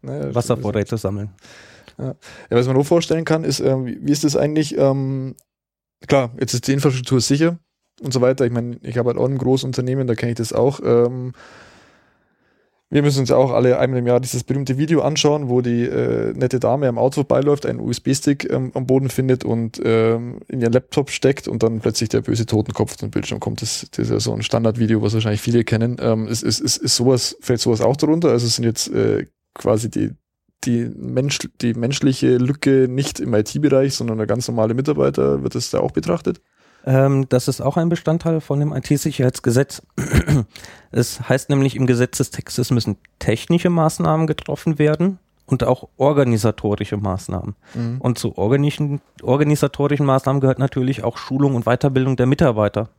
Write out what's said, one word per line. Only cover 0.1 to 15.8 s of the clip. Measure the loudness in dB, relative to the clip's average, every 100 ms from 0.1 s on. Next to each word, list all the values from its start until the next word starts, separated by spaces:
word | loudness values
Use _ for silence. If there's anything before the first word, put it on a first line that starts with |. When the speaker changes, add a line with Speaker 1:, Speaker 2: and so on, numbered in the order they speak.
Speaker 1:
ja, | -8
stimmt. | -4
Speaker 2:
Wasservorräte | -2 0 -2 -2 -4 -2 -4
sammeln. | -4 -6 -10 -14 -20 -20 -20 -20 -20 -12
Speaker 1:
Ja. | -12 -12 -18 -20 -2
Ja, | 0
was | 4
man | 2
nur |
vorstellen | 4 2 2 -2
kann, | 0 0
ist, | 0 0
ähm, | 0 0 -2
wie, | -6
wie | -2
ist | 0
das | 0 0
eigentlich, | 0 0 -2 2
ähm, | 2 2 -2 -6 -8 -14 _ _ _ _ _ _ 0
klar, | 2 2 -4
jetzt | -4
ist | -4 -2
die |
Infrastruktur | 0 0 -2 0 0
sicher | 2 2 0 -2 _ _ _ _
und | -4
so | 2
weiter. | 2 2
Ich | 0
meine, | -2 -6 -10
ich | -8 -4
habe | -2
halt | 0
auch | -2
ein | 0
Großunternehmen, | 0 0 -2 -4 -2 -2 -2
da |
kenne | -2 -2
ich | -4
das | -4
auch. | 0 0 0
Ähm, | 0 2 2 -2 -10 -12 -20 -20 -20 -20 _ _ _ _ _ _ _ _ _ _ _
wir | 2
müssen | 2 2
uns | 2
ja | 4
auch | 4
alle | 4 2 4
einmal | 2 0
im | 2
Jahr | 2
dieses | 0 -6
berühmte | -4 -4 -2 -2
Video | 2 2
anschauen, | 2 2 2 2 2
wo | 0
die, | 2 0